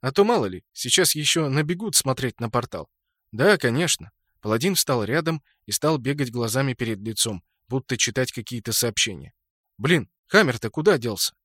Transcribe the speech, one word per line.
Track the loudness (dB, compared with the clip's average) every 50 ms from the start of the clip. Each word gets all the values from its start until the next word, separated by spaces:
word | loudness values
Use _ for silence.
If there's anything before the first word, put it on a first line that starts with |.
А | -4 -2
то, | 2 4 4
мало | 4 4 2 2
ли, | -2 -4 -8 _ _
сейчас | _ -10 -2 2 4 4 4 4 2
еще | 0 0 0 2 2 0 2
набегут | 2 0 0 0 -2 -4 -4 0 0
смотреть | 0 2 2 -2 0 -2 -6 -4 _
на | -8 -2
портал". | -2 -2 -2 -2 -8 -12 -12 _ _ _ _ _ _ _ _ _
"Да, | -2 2 4 4 4 4
конечно". | 2 0 2 2 0 0 -2 -4 -4 -20 _ _ _ _ _ _
Паладин | -2 0 0 2 2 0 0
встал | 0 0 0 0 0 0
рядом | 0 -2 -2 0 -2 -4 -4 _ _ _ _ _
и | -6
стал | -6 0 2 2 0 2
бегать | 0 -4 -2 -2 -4 -4
глазами | -2 -4 -4 -2 0 0 0 -2
перед | -2 -4 -4 -4 -4 -6
лицом, | -6 -8 -2 -2 -2 -2 -2 -8 _ _ _ _ _ _
будто | -6 -6 -2 -4 -2 -2
читать | -2 -2 0 -2 -4 -4
какие-то | -4 -10 -10 -8 -10 -8 -6 -4
сообщения. | -2 0 0 0 0 0 -2 -2 -4 -10 -14 -18 _ _ _ _ _ _ _ _ _
"Блин, | -4 0 2 2 2 2 _ _ _ _ _
Хаммер-то | 4 4 4 4 0 -2 -4 -6
куда | -4 0 2 2 2 2
делся?" | 0 -4 -4 -2 -4 -4 _ _